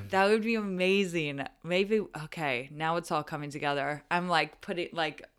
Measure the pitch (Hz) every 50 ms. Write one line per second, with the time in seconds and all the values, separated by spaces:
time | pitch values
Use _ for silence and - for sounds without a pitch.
0 | 101 101 190 190 196 202 214 220 208 226 233 220 208 196 190 180 180 185 196 202
1 | 202 175 165 170 156 143 139 139 - - - _ - 165 175 185 202 196 220 214
2 | 196 - - - 156 151 - 170 160 139 127 123 131 139 151 147 156 160 170 170
3 | 170 - 175 151 147 - 165 147 147 147 139 151 151 143 143 143 139 143 147 143
4 | - - 175 175 175 180 175 156 156 156 - - - - 190 170 170 - - 165
5 | 160 156 143 - - - _